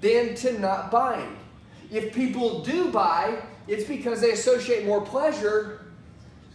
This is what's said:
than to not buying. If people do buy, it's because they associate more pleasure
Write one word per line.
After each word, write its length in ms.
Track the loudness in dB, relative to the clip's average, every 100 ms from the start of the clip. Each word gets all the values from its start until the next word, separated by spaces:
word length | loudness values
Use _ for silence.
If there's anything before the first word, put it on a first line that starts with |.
than 360 | 4 4 2 -2
to 240 | -2 0
not 320 | 0 -2 2
buying. 440 | 2 2 -2 -6 -12 -18 -20 -20 -20 -8
If 240 | -6 -4
people 480 | -2 -2 0 -2 -2
do 300 | -2 0 0
buy, 500 | 2 2 2 0 -4 -8 -14 -6
it's 160 | -6
because 380 | -4 -6 -4 2
they 100 | 2
associate 560 | 2 2 2 2 0 2
more 140 | 0
pleasure 840 | 0 0 0 0 0 0 -2 -8 -18 -20 -20 -20 -20 -20 -18